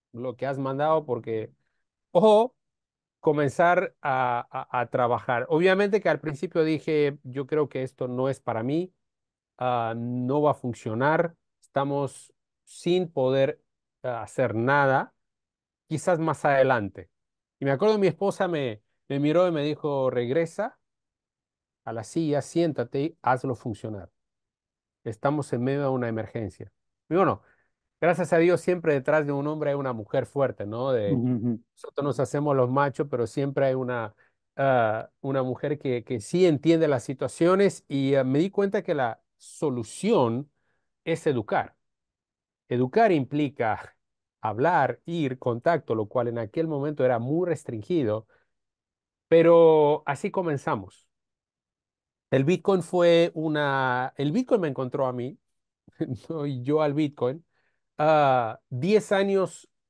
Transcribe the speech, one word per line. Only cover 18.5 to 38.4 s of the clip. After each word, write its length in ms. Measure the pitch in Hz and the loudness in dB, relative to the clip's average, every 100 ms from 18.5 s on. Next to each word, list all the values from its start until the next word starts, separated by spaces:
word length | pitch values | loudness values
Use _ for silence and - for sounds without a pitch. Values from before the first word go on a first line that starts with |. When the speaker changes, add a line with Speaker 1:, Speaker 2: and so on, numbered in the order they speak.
| 160 131 104 _ _ - | -2 -4 -8 _ _ -8
Speaker 1:
me 100 | 139 | -2
miró 280 | 147 165 180 | 2 4 2
y 40 | |
me 120 | 160 | 0
dijo, 460 | 147 147 151 139 131 | -2 -4 -4 -2 0
"Regresa 680 | 123 120 156 165 - 226 - _ _ _ _ _ _ _ _ _ _ | 0 -2 -2 -2 -6 -10 -10 _ _ _ _ _ _ _ _ _ _
a 100 | - | -12
la 100 | 113 | -10
silla, 380 | 107 165 160 147 | -6 -4 -2 -2
siéntate 600 | 135 170 170 131 120 139 | -2 -2 0 -2 -4 -4
y 160 | 156 - | -6 -4
hazlo 340 | 120 127 135 117 | -2 0 -2 -6
funcionar. 560 | 123 101 113 104 82 _ _ _ _ _ _ _ _ _ | -8 -8 -10 -12 -14 _ _ _ _ _ _ _ _ _
Estamos 500 | 117 107 139 151 - | -12 -4 -2 -2 -4
en 100 | 123 | -4
medio 200 | 127 139 | -2 -2
de 60 | 139 | -2
una 200 | 131 117 | -2 -4
emergencia". 600 | 110 107 117 101 - 101 _ _ _ _ | -6 -8 -8 -10 -10 -20 _ _ _ _
Y 60 | 170 | 0
bueno, 280 | 165 101 _ _ _ _ _ _ | 2 0 _ _ _ _ _ _
gracias 320 | 160 175 165 | 0 0 2
a 60 | 170 | 4
Dios 220 | 175 175 | 4 2
siempre 320 | - 180 165 | 0 -2 0
detrás 320 | 143 135 156 143 | 0 0 0 0
de 60 | |
un 140 | 143 147 | -2 -4
hombre 240 | 156 143 | -4 -4
hay 60 | 143 | -2
una 160 | 135 | -4
mujer 320 | 113 101 139 117 | -6 -4 -4 -2
fuerte, 380 | 139 127 - 104 | -2 -2 -2 -8
¿no? 240 | 113 135 | -4 -2
De, 280 | 123 104 127 | 0 0 0
Speaker 2:
Ujú, 100 | 123 123 | 0 -2
ujú. 160 | 120 110 - _ | -2 -4 -8 _
Speaker 1:
nosotros 300 | - - 143 | -10 -6 -4
nos 160 | 131 | -2
hacemos 340 | 131 147 147 135 | -2 -2 0 2
los 160 | 123 | 2
machos, 360 | 135 143 - 147 | 2 0 -2 -4
pero 160 | 123 113 | -4 -4
siempre 400 | - 139 139 135 | -4 -4 0 0
hay 80 | 131 | 0
una, 400 | 127 123 110 - _ _ _ - | -4 -6 -6 -12 _ _ _ -2
ah, 540 | 139 127 110 110 - _ | 2 2 2 -2 -8 _
una 220 | 139 135 | -4 -2
mujer 360 | 127 120 147 147 | -2 -4 -4 -4
que, 240 | 135 123 - | -4 -4 -4
que 160 | 120 | -8
sí 240 | - 175 180 | -4 2 4
entiende 400 | 143 160 165 156 | 4 2 2 2
las 140 | 131 | 0
situaciones 840 | - 131 131 - 170 190 196 - - | -4 -6 -8 0 2 4 2 0 -6
y, 260 | 139 135 139 | -2 2 2
ah, 80 | 131 | 2
me 140 | |
di 120 | 139 | 2